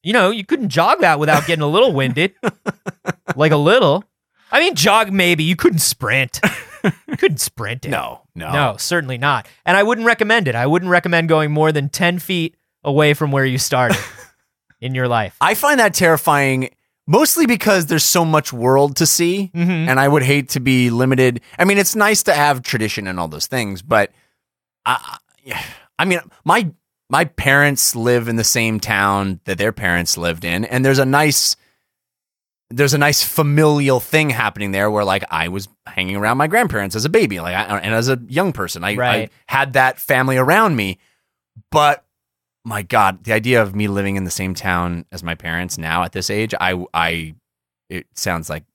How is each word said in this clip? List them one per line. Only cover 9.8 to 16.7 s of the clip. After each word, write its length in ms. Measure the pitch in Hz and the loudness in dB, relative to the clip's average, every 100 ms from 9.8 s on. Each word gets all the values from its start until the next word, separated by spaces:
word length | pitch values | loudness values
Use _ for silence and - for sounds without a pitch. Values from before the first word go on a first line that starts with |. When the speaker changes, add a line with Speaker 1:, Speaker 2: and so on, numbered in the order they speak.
Speaker 1:
wouldn't 240 | 208 240 226 | 2 2 0
recommend 400 | 226 214 233 156 | 0 2 2 0
it. 60 | |
I 120 | 117 127 | -2 0
wouldn't 240 | 170 185 | 0 2
recommend 380 | 175 175 165 165 | 0 2 0 2
going 220 | 156 151 | 2 2
more 220 | 151 156 | 0 0
than 160 | 151 139 | 0 -4
ten 300 | - 175 180 | -2 -2 -2
feet 380 | - 180 160 _ _ _ | -4 -4 -4 _ _ _
away 300 | 147 143 151 | -2 2 2
from 180 | 143 151 | 2 0
where 120 | 139 | 0
you 140 | 131 127 | 0 -2
started 400 | - 127 127 - - - - _ | -2 0 2 0 -4 -18 -20 _
Speaker 2:
<laughs> 400 | _ _ _ _ | _ _ _ _
Speaker 1:
in 140 | 123 | -8
your 140 | 127 127 | -4 0
life. 280 | 117 98 _ | 0 -2 _
Speaker 2:
I 140 | 160 | 0
find 260 | 208 285 285 | 2 2 4
that 140 | 214 | 2
terrifying, 720 | - 175 156 - 143 139 131 127 | 4 2 4 2 2 2 -2 -4